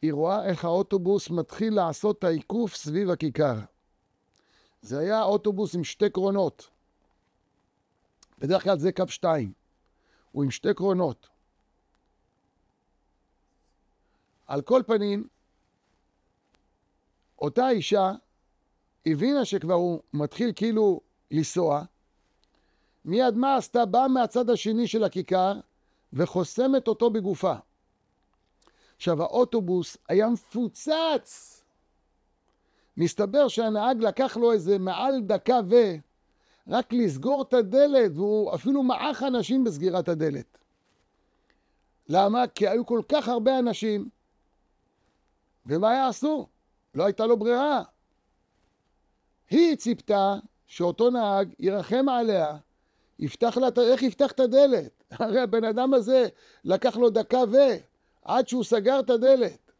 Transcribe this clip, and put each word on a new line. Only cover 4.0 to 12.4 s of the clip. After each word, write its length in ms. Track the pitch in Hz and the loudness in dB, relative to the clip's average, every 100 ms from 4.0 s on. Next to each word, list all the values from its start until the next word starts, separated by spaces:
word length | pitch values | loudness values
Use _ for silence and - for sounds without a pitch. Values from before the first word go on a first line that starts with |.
| _ _ _ _ _ _ _ _ | _ _ _ _ _ _ _ _
זה 160 | 104 131 | -10 -6
היה 240 | 170 220 | -2 0
אוטובוס 520 | 202 202 208 196 202 | 0 0 0 -2 -4
עם 100 | 175 | -4
שתי 260 | 165 - 208 | -8 -2 -2
קרונות. 600 | - 196 196 175 - - _ _ _ _ _ _ _ _ _ _ _ _ _ _ _ _ _ | 0 -2 0 -2 -4 -20 _ _ _ _ _ _ _ _ _ _ _ _ _ _ _ _ _
בדרך 260 | 139 185 | -2 -2
כלל 140 | 190 185 | 0 0
זה 140 | 165 | 0
קו 160 | 185 185 | -2 -6
שתיים. 440 | - 185 160 107 95 _ _ _ _ _ _ _ | -4 -2 -2 -4 -10 _ _ _ _ _ _ _
הוא 120 | - | -4
עם 60 | 139 | -4
שתי 240 | - - | -2 -4
קרונות. 540 | 202 190 185 170 117 _ _ _ _ _ _ _ _ _ _ _ _ | -2 0 0 -2 -4 _ _ _ _ _ _ _ _ _ _ _ _